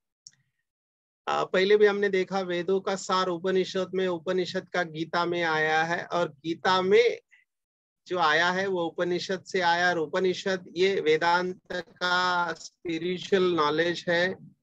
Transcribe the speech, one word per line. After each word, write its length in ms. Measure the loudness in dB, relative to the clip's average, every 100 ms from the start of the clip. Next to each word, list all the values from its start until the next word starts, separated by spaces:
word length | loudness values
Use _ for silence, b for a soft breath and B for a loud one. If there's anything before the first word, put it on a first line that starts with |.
| _ _ -20 _ _ _ _ _ _ _ _ _ -4
आ, 160 | -2
पहले 320 | 0 0 4 6
भी 100 | 6
हमने 220 | 4 0
देखा 320 | 0 -2 -4
वेदों 400 | -4 -4 -2 -2
का 140 | -2 -6
सार 320 | -2 0 0
उपनिषद 640 | -2 0 0 0 -4 -4
में, 120 | -2 -2
उपनिषद 600 | -4 -2 -2 -2 -6 -6
का 140 | -4
गीता 420 | -4 -6 -4 -2
में 180 | -2 -2
आया 400 | -2 0 2 2
है, 220 | 0 -2
और 240 | -4 -2 -4
गीता 540 | -4 -8 -4 0 2
में 360 | 4 4 4 0 _ b b _ _ _ _ _ -8
जो 120 | 0
आया 320 | 2 4 2
है 160 | 0 -2
वो 180 | -2
उपनिषद 580 | -4 -2 -2 -2 -4 -6
से 160 | -4 0
आया, 280 | 2 2 2
और 80 | 0
उपनिषद 720 | -2 0 0 0 -2 -4 -6 0
ये 240 | 0 2
वेदांत 600 | 2 2 4 2 0 -8 _
का 800 | -10 -10 -6 -2 0 2 0 -2
spiritual 880 | -6 -14 _ -8 -6 -4 -6 -2 0
knowledge 640 | 2 2 2 2 0 -2 -2
है, 280 | 0 0 -4 -16 _